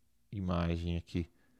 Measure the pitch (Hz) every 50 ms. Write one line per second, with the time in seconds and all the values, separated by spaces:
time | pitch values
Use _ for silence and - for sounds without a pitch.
0 | _ _ _ _ _ - - 101 92 90 90 87 87 85 85 85 85 87 85 82
1 | - - - 90 82 - _ _ _ _ _